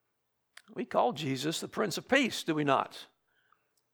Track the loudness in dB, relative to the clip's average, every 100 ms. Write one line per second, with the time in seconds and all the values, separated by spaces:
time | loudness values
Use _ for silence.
0 | _ _ _ _ _ -20 _ -10 -4 0
1 | 0 0 -2 -2 -2 -4 -6 -2 -2 -2
2 | 2 4 4 -2 -2 0 4 2 2 -6
3 | -20 _ _ _ _ _ _ _ _